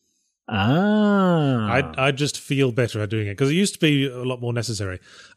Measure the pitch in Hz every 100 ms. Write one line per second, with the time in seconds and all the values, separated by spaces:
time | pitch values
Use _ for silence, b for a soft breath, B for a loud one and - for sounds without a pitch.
0 | _ _ _ _ - 104 104 156 208 214
1 | 208 202 185 165 139 123 107 127 139 113
2 | 139 135 147 - - 135 131 113 117 107
3 | 104 110 101 101 139 170 196 - 160 143
4 | 135 123 127 127 120 117 113 104 95 90
5 | B B B